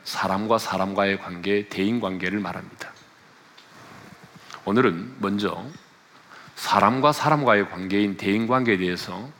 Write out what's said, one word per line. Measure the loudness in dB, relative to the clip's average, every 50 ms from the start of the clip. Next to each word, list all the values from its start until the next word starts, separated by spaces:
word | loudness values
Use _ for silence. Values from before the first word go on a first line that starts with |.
| -12
사람과 | -10 -6 -4 -2 -2 -2 0 0 2 0 0
사람과의 | 0 -2 -2 -2 -2 -2 0 2 2 2 0 -2
관계, | -4 -10 -10 -6 -2 0 0 0 0 -2
대인 | -4 -2 0 0 0 0
관계를 | -2 -4 -4 -4 -4 -4 -4 -4
말합니다. | -4 -4 -8 -10 -12 -14 -16 -16 -18 -18 -18 -20 -20 -20 -20 -20 -20 -20 -20 -20 -20 -20 -20 -20 -20 -20 -20 -20 -20 -20 -20 -20 -20 -20 -20 -20 -20 -20 -20 -20 -20 -20 -16 -8 -4
오늘은 | 0 2 4 4 4 2 0 -6 -10 -10
먼저 | -6 -4 -2 -2 -2 -2 -2 -4 -6 -10 -14 -16 -18 -20 -20 _ _ _ _ -20 -20 -20 -20 -20 -20 -20 -20 -14
사람과 | -8 -2 2 4 6 6 6 6 4 4 2
사람과의 | 2 2 2 2 2 4 4 4 4 4 4 0
관계인 | -4 -8 -4 0 2 2 2 0 0
대인 | -2 0 0 0 2 2
관계에 | 0 0 0 2 2 2
대해서 | 2 0 -2 -2 -4 -6 -10 -10 -10 -12 -14 -16